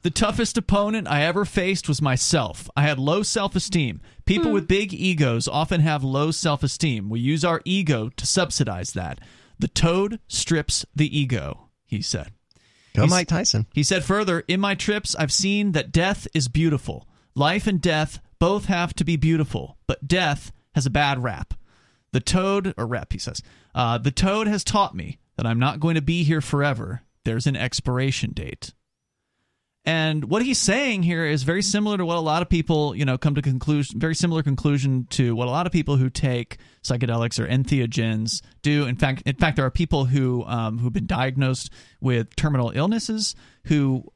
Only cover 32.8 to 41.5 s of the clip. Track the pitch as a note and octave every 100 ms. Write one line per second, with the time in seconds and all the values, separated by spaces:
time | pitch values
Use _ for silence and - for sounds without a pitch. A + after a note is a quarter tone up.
32.8 | D3 G2+ C#3+ B2 D#3 C#3+ C#3+ C3 D3 D3+
33.8 | C#3 - D#3+ D#3+ F3 D#3+ C#3+ C3+ D3+ C#3+
34.8 | C3+ C3 B2 - B2 A2+ B2 C#3 F3+ F3
35.8 | C3 C#3 C3 - C#3 B2 A#2 - - _
36.8 | - B2 A#2+ A#2 A2+ - A2+ B2+ C3+ C#3+
37.8 | A#2 A#2 A2+ A2 A2+ - - _ D3 D3
38.8 | C3+ B2+ C#3 C3 - C3+ E3 D3 C3+ -
39.8 | E3 D3+ C3+ C3+ B2+ B2 - A#2+ A2+ A2+
40.8 | A#2+ A2 - A#2+ C3 C3 C3